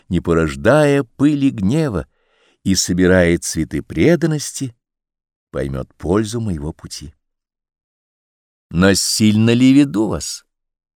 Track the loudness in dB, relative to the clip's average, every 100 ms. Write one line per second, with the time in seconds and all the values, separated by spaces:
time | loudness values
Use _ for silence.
0 | -4 -2 0 0 0 0 2 4 4 2
1 | -2 0 0 2 0 0 -2 0 -2 -4
2 | -8 _ _ _ _ _ -2 0 0 2
3 | 4 4 4 2 -2 -6 -6 -6 -6 0
4 | 2 2 0 -4 -8 -10 -10 -12 _ _
5 | _ _ _ _ _ -8 -6 -6 -10 _
6 | -2 0 0 -4 -6 -6 -8 -10 -16 -16
7 | -16 -20 _ _ _ _ _ _ _ _
8 | _ _ _ _ _ _ _ 0 2 2
9 | -2 0 2 2 2 4 4 4 2 0
10 | -4 -4 -10 -14 _ _ _ _ _